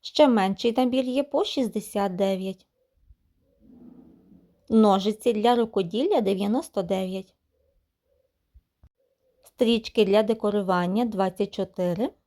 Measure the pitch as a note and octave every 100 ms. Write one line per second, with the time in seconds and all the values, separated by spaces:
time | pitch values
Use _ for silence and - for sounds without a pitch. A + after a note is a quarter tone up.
0 | - - D4 A3+ F#3+ G3 A#3 A3+ B3+ B3+
1 | B3+ B3+ C#4 C#4+ G#4 - A#3 G#3+ - G#3
2 | G3+ F3+ G3 F#3+ F#3+ F#3 _ _ _ _
3 | _ _ _ _ _ _ - - - -
4 | - - _ - _ _ _ A3 G#3+ G3
5 | G3 G#3+ - G#3+ A3+ A#3+ A3+ G3+ F3 G#3+
6 | E4 F#4 G3+ F#3+ G3+ A#3+ E4 - F3 F#3+
7 | F#3 F#3+ F#3+ _ _ _ _ _ _ _
8 | _ _ _ _ _ - _ _ - _
9 | _ _ _ _ _ _ A#3 A#3 A3+ -
10 | G3 G3+ G#3+ A3 G#3 G#3 F#3+ F3+ F3+ G3+
11 | A#3+ G3+ F#3+ F#3 G3+ - F#3+ - F3+ F3
12 | C4 _